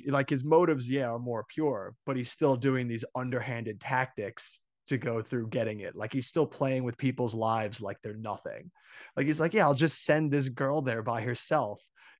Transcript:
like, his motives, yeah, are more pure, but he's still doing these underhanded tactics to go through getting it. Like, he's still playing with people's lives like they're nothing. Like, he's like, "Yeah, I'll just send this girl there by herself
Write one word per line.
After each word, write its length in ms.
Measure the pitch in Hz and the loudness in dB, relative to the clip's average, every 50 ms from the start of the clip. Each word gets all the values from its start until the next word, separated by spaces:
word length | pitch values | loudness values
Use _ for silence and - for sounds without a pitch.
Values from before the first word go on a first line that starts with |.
| - 139 | -2 0
like, 220 | 135 139 135 - | 0 2 2 2
his 140 | 147 131 127 | 0 -2 2
motives, 460 | 151 160 165 180 165 156 135 123 120 | 6 6 6 8 6 4 2 0 -2
yeah, 200 | 131 139 131 117 | -2 0 0 0
are 80 | 117 120 | -2 -4
more 240 | 120 123 117 110 104 | -4 -4 -4 -4 -6
pure, 520 | - - 156 156 143 123 101 95 98 113 - _ | -6 -4 -2 -2 0 -2 -2 -6 -10 -14 -10 _
but 100 | - 135 | -4 -2
he's 160 | 127 120 - | -2 -2 -4
still 240 | - - 160 143 135 | 0 2 4 4 4
doing 320 | 120 131 139 131 127 123 120 | 4 4 2 2 2 0 -2
these 160 | 117 110 - - - | -4 -4 -6 -6 -6
underhanded 680 | 123 123 127 127 123 110 131 123 117 113 107 104 98 | -4 -4 -2 -2 -2 -2 -4 -4 -4 -4 -6 -8 -8
tactics 800 | - - 135 127 131 - - - 104 95 - - - - - - - _ _ _ _ - | -4 0 0 2 0 0 -2 -6 -6 -6 -6 -8 -10 -10 -12 -14 -18 _ _ _ _ -2
to 100 | 143 120 | -2 0
go 240 | - 123 117 113 | 0 0 -2 -2
through 280 | 107 - 131 120 113 113 | -2 -2 -4 -4 -4 -2
getting 320 | 117 123 113 110 107 104 | -2 -2 -2 -2 -2 -4
it. 140 | 95 87 - | -8 -10 -8
Like, 180 | 90 107 110 - | -8 -8 -4 -4
he's 140 | 135 123 - | -4 -4 0
still 200 | - 165 147 - | 0 2 2 2
playing 380 | - - 147 135 131 127 127 | 0 0 0 0 2 0 0
with 120 | 123 117 - | -2 -2 0
people's 380 | 139 131 127 - 127 113 107 | 0 0 0 0 -2 -2 0
lives 460 | 113 110 110 113 113 110 104 110 - | 0 2 2 2 2 0 -2 -6 -6
like 200 | 101 98 98 - | -8 -8 -8 -10
they're 140 | - 110 104 | -10 -12 -10
nothing. 560 | 110 110 107 98 - - - 53 58 - 180 - _ _ - - - - - _ - | -8 -8 -8 -8 -8 -8 -10 -12 -12 -14 -18 -20 _ _ -20 -20 -20 -20 -8 _ -2
Like, 80 | 135 | 0
he's 160 | 147 156 156 | 0 2 2
like, 120 | 156 170 180 | 0 2 4
"Yeah, 120 | 214 175 | 4 6
I'll 80 | 147 143 | 6 6
just 320 | 123 160 156 - - - | 4 4 2 2 2 2
send 260 | - 151 156 156 147 | 4 4 4 4 2
this 160 | 139 147 135 131 | 2 2 0 0
girl 340 | 123 - 139 135 143 156 | -2 -2 0 0 0 0
there 220 | 139 127 113 113 107 | 0 0 -2 -2 -2
by 180 | 120 117 117 | -2 -4 -2
herself 600 | 110 123 120 - - - 156 151 120 104 104 - - _ _ _ - - - | -2 -4 -4 -4 -2 0 2 2 2 0 -4 -10 -16 _ _ _ -20 -20 -20